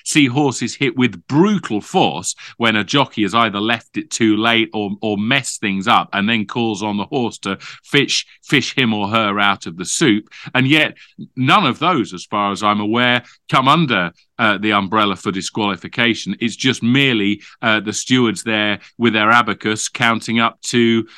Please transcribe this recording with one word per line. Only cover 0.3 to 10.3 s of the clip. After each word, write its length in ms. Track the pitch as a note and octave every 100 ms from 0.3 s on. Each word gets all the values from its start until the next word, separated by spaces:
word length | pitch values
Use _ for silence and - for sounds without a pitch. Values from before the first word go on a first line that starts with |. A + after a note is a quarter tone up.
| C3 C#3+ - A#2 -
hit 200 | C#3 B2+
with 320 | B2 F#2 -
brutal 540 | D3 G3+ G3+ - G#2+
force 540 | - F#3 A2 D2+ - - - -
when 220 | A#2 G#2+
a 80 | F#2+
jockey 380 | C#3+ C3+ -
has 120 | G2 A2+
either 240 | A2+ G2+
left 380 | A2 A#2 - A2
it 140 | -
too 260 | - A2 G#2+
late 320 | A2+ A2+ A2
or, 180 | G#2+ G2+ G2+
or 160 | A2 G2+
messed 420 | G#2+ C#3 - -
things 300 | G#2 G2 G2+
up 180 | G#2 F2
and 160 | G2+ G#2
then 160 | A#2 G2
calls 360 | B2 A2+ G2
on 140 | G#2+ G2+
the 100 | F#2+
horse 320 | C#3+ A2+ -
to 180 | G2 G2 - -
fish, 420 | - C#3+ - - - _
fish 300 | - C#3+ - -
him 160 | B2
or 160 | G#2+ G2+
her 280 | A2+ G#2 G2+
out 260 | G2+ G2 F#2+
of 100 | E2
the 80 |
soup. 460 | F2 - D3+ G#2 -